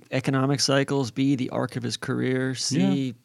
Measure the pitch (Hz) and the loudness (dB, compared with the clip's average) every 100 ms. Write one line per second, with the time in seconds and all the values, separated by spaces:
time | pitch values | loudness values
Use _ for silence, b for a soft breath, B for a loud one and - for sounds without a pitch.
0 | - 131 135 135 135 139 - 139 139 139 | -2 -2 0 2 2 2 2 2 2 0
1 | 123 131 135 139 127 120 123 127 117 - | -2 0 2 2 0 -4 -4 -4 -6 -6
2 | - 123 123 131 131 127 - 135 185 139 | -4 -2 0 0 -2 -4 -2 2 2 2
3 | 131 117 | -2 -6